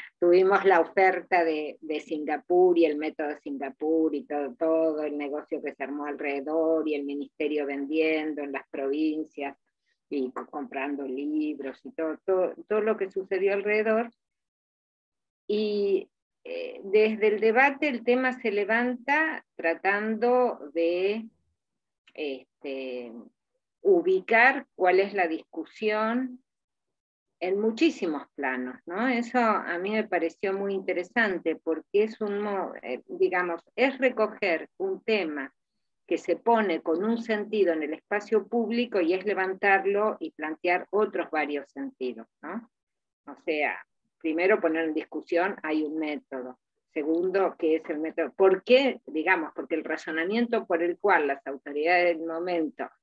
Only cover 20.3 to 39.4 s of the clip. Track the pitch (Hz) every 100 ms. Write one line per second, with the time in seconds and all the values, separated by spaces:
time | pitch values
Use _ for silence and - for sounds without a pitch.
20.3 | 247 247 - 147 165 165 180 196 220 220
21.3 | _ _ _ _ _ _ _ _ - 147
22.3 | 131 - _ 143 135 131 123 120 117 -
23.3 | _ _ _ _ _ - 175 170 190 -
24.3 | 226 254 269 - - 180 185 196 202 170
25.3 | 160 - 165 156 - 214 214 220 247 262
26.3 | 247 _ _ _ _ _ _ _ _ _
27.3 | - 180 196 220 226 320 - 175 143 -
28.3 | - 135 127 127 - - 185 262 233 233
29.3 | 247 226 196 - 175 196 220 214 175 165
30.3 | - 196 196 202 196 190 180 175 240 214
31.3 | 175 170 156 165 156 - 202 220 220 214
32.3 | 202 208 196 170 - - - - - 185
33.3 | 180 180 170 _ - 262 269 262 214 214
34.3 | 214 196 160 151 - 190 190 - 214 165
35.3 | 147 135 _ _ _ _ _ - 170 -
36.3 | 165 233 226 202 165 - 165 214 226 226
37.3 | 214 208 220 175 160 147 156 - 202 208
38.3 | 220 202 233 220 233 240 202 165 185 202
39.3 | 190